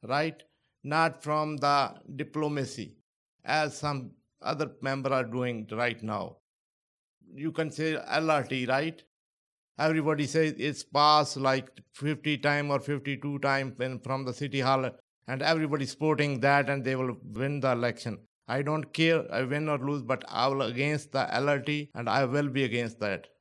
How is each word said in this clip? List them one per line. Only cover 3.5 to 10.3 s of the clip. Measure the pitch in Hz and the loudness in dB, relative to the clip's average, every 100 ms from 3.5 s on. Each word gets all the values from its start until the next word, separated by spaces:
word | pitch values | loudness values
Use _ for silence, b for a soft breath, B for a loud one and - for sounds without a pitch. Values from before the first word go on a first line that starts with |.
| 147 151 - | 0 0 -2
some | 151 139 120 - _ _ | -4 -4 -8 -16 _ _
other | - 147 147 - | -6 -2 -4 -4
member | 131 135 135 | -4 -2 0
are | 131 | 0
doing | 120 120 123 117 110 | 0 -2 -4 -4 -6
right | 110 120 113 | -2 -2 -2
now. | 107 104 87 - _ _ _ _ _ _ _ _ - | -4 -4 -6 -12 _ _ _ _ _ _ _ _ -20
You | - 156 | -8 -6
can | 160 156 | -4 -4
say | - 156 156 - | -2 -2 -2 -2
L | 147 160 | 0 4
R | 151 | 2
T, | 117 135 123 | 2 -2 0
right? | 131 160 165 _ _ _ _ _ _ _ - | 0 0 -6 _ _ _ _ _ _ _ -2
Everybody | 156 160 151 151 | 2 2 2 0
says | 143 | 0